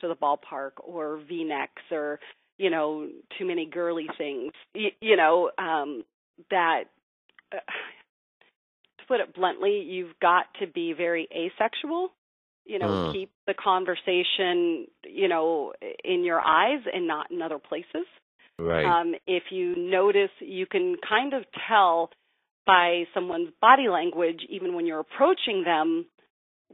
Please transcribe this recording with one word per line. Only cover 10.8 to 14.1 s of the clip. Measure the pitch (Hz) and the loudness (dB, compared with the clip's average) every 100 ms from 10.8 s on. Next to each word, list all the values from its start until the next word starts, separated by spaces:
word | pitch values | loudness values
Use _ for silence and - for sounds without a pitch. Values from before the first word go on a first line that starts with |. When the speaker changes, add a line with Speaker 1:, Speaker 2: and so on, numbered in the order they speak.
| 170 | -6
Speaker 1:
very | 156 170 170 156 | -2 -2 -2 -4
asexual, | 165 175 - 220 - 294 339 370 _ _ _ _ _ - | -6 -6 -2 -4 -4 -6 -4 -6 _ _ _ _ _ -10
you | 202 | -4
know, | 202 98 | -2 -2
Speaker 2:
Hmm. | 165 | -2
Speaker 1:
keep | 190 190 _ - | -6 -10 _ -8
the | |
conversation, | 196 202 185 185 170 - | -4 0 0 0 -4 0